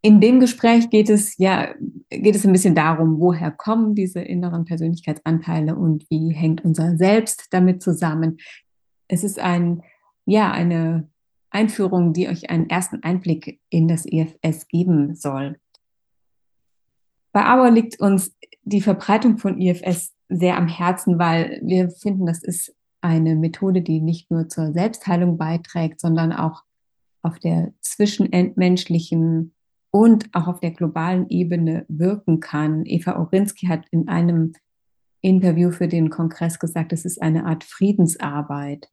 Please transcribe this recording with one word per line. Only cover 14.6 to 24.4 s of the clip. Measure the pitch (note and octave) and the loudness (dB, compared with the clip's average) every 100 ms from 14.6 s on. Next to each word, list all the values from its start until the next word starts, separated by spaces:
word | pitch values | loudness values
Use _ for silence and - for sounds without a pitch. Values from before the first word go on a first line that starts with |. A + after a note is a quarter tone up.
| - | -4
geben | E3+ F3+ D#3+ C#3+ | -2 2 2 0
soll. | D#3+ C#3+ C3+ C#3 C#3+ _ _ _ _ _ _ _ _ _ _ _ _ _ _ _ _ _ | -4 -8 -6 -8 -12 _ _ _ _ _ _ _ _ _ _ _ _ _ _ _ _ _
Bei | G3+ | 0
abor | - C4 B3+ | 4 4 6
liegt | A3+ A3+ - | 4 2 -2
uns | G3+ G3 F#3+ _ - _ | 0 0 -2 _ -20 _
die | - G3+ | -4 -2
Verbreitung | G3+ G3 - G#3+ A#3 G#3+ | 0 -2 0 2 2 0
von | G3+ F#3 | -2 -2
I | F#3 | -2
F | F3 | -2
S | - E3+ - _ _ | -4 -6 -6 _ _
sehr | F3+ F3+ - | -2 0 0
am | E3+ | -2
Herzen, | E3 F3 F#3 - F3 | -2 -2 -2 0 0
weil | E3+ E3 E3 - | 2 2 -2 -6
wir | - F3+ F3+ | -2 0 0
finden, | E3+ G#3 F#3+ | -4 -6 -2
das | F3+ E3+ | -2 -4
ist | - E3+ - _ _ _ | -6 -10 -10 _ _ _
eine | F3 E3 D#3+ D#3 | -2 2 2 2
Methode, | E3 E3 F#3+ F#3 | -2 -2 0 0
die | F3 D#3+ | 0 -2
nicht | D#3+ E3 _ | -2 -4 _
nur | E3 | -6